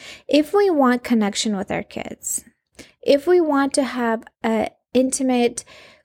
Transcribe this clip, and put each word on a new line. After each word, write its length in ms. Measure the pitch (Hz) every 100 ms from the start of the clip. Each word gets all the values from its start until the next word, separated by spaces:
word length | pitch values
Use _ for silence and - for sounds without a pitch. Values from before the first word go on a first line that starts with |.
| - - -
If 260 | 285 302
we 180 | 403 403
want 340 | 311 254 247
connection 520 | - 233 202 202 226 196
with 140 | -
our 140 | 175
kids, 580 | - - - - - - - _ _ - - _
if 280 | - 285 339
we 120 | 359
want 320 | 311 277 277
to 100 | 285
have 400 | 247 247 233 226 - _
an 280 | 233 226 - - _
intimate, 720 | 247 262 254 262 247 240 - - - - _